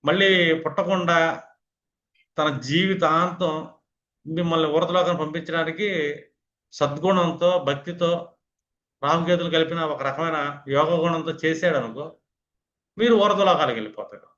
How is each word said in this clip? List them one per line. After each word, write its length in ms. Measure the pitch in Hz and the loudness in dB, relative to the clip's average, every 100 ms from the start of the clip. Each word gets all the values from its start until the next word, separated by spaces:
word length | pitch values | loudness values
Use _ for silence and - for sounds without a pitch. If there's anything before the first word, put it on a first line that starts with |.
| 143 | 0
మళ్ళీ 200 | 180 196 185 170 160 | 2 4 4 4 2
పుట్టకుండా 560 | - - 180 190 175 170 165 160 - _ _ _ _ _ _ _ _ - | -2 -4 0 0 2 2 2 -2 -10 _ _ _ _ _ _ _ _ -4
తన 100 | 151 135 127 | -2 -2 -2
జీవితాంతం 840 | 156 190 190 165 160 180 170 175 156 - _ _ _ _ _ - | 0 0 0 2 2 0 -2 -4 -4 -10 _ _ _ _ _ -8
మిమ్మల్ని 420 | 160 170 165 156 156 | -4 0 0 2 2
ఊరతలోకం 400 | 170 180 175 175 | 2 2 2 0
పంపించడానికి 680 | 156 160 170 165 160 160 208 180 147 147 - _ _ _ _ - | -2 -6 -6 -4 -4 -4 -4 -2 -4 -6 -14 _ _ _ _ -2
సద్గుణంతో, 720 | 143 143 175 185 170 - 175 180 139 | -2 0 2 2 2 2 0 2 -2
భక్తితో, 440 | 143 - 175 170 170 - _ _ _ _ _ _ _ | -4 -6 -4 -2 -2 -6 _ _ _ _ _ _ _
రాహుకేతులు 460 | 143 165 170 175 170 165 | 0 0 2 0 2 0
కలిపిన 240 | 160 170 160 | 0 -2 -4
ఒక 80 | 135 135 | -4 -4
రకమైన 300 | 135 165 156 143 143 - 139 | -4 -4 -2 -4 -8 -2 0
యోగ 140 | 156 170 | 2 2
గుణంతో 300 | 165 165 160 160 | 0 -2 -4 -4
చేసాడు 360 | 160 160 175 147 | -2 0 0 0
అనుకో, 240 | 117 110 156 - _ _ _ _ _ _ _ - | -4 -10 -14 -16 _ _ _ _ _ _ _ -2
మీరు 140 | 233 226 | 4 6
ఊరతలోకాలకు 540 | 208 202 190 160 147 113 | 4 4 4 4 2 -2
వెళ్ళిపోతారు. 460 | 107 - - 101 _ | -8 -10 -14 -14 _